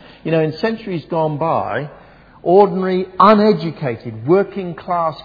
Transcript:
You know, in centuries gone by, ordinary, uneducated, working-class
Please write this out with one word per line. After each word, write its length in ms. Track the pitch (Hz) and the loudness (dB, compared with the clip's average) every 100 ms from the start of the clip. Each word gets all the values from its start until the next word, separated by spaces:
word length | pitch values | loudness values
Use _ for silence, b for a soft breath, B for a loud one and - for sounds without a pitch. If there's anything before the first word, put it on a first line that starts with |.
| B B | B B
You 80 | 160 | -2
know, 100 | 160 | 0
in 120 | 156 | 0
centuries 520 | 151 220 226 202 170 - | -2 -4 -6 -8 -10 -6
gone 320 | 165 156 147 | -4 -2 -2
by, 540 | 165 120 95 107 147 B B B B B | -2 -2 -4 -6 -8 B B B B B
ordinary, 680 | - 190 196 180 185 185 185 - | 2 4 4 2 -2 -2 -2 4
uneducated, 1080 | 190 214 214 170 160 - 139 110 123 110 123 | 6 6 4 2 -4 -6 -6 -6 -10 -8 0
working-class 960 | 190 190 196 180 - - 175 165 147 | 2 2 -6 -10 -10 -6 -4 -4 -6